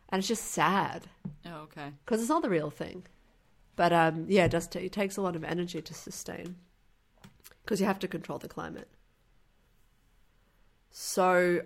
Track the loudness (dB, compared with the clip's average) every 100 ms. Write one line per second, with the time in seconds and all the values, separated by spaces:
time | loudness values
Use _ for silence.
0 | -6 -2 -2 -2 -4 2 4 4 0 -4
1 | -14 -14 -14 -12 -12 -14 -14 -12 -12 -12
2 | -2 0 2 0 2 0 0 -6 -10 -12
3 | -16 _ _ _ _ _ _ 2 4 6
4 | 6 2 2 4 6 4 -2 -6 -6 -2
5 | -2 -2 -4 -4 -4 -4 -4 -6 -10 -12
6 | -14 -12 -10 -10 -10 -14 _ _ _ _
7 | _ _ -20 -20 -20 _ -4 0 2 0
8 | -4 -6 -8 -8 -10 -10 -10 -10 -16 _
9 | _ _ _ _ _ _ _ _ _ _
10 | _ _ _ _ _ _ _ _ _ -12
11 | -4 2 4 6 6 4